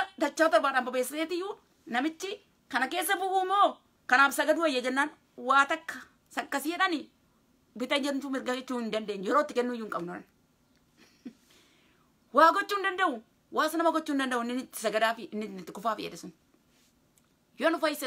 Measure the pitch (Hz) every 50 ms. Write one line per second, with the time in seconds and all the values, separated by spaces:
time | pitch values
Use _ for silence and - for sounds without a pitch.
0 | 381 - - - 311 285 - - 320 320 330 311 277 277 262 262 240 254 240 254
1 | 254 254 285 302 320 320 359 339 370 403 480 - _ _ _ _ - - 226 247
2 | 269 320 320 - 359 392 427 - _ _ _ _ _ - - 247 262 254 339 349
3 | 339 339 392 359 381 381 370 381 370 370 381 403 392 294 247 - _ _ _ _
4 | _ - 247 262 277 277 262 - 285 277 311 311 339 311 262 247 233 254 262 269
5 | 285 302 - _ _ _ - - 240 247 269 277 277 285 330 320 320 - - 254
6 | - - _ _ _ _ - 254 240 - - 277 277 302 349 349 381 381 330 269
7 | - - _ _ _ _ _ _ _ _ _ _ _ _ - 214 247 254 294 285
8 | 269 285 277 277 269 277 269 254 220 240 254 254 254 - 254 240 233 220 202 220
9 | 220 202 202 196 185 208 247 285 302 294 - 240 240 247 247 226 220 202 - 165
10 | 175 175 180 208 - _ _ _ _ _ _ _ _ _ _ _ _ _ _ _
11 | - _ _ _ - 247 - _ _ _ _ _ _ _ _ _ _ _ _ _
12 | _ _ _ _ _ _ - 269 320 330 320 392 403 - 415 392 370 392 370 359
13 | 381 349 254 220 - _ _ _ _ - - 226 294 311 320 330 339 330 320 320
14 | 311 - 285 269 269 254 254 240 233 240 247 262 240 - - - 220 214 196 214
15 | 220 220 226 226 208 - - 208 214 202 190 185 175 - - 202 185 226 214 214
16 | 180 165 170 165 - 180 - _ _ _ _ _ _ _ _ _ _ _ _ _
17 | _ _ _ _ _ _ _ _ _ _ _ - 240 330 330 330 320 302 294 294
18 | 277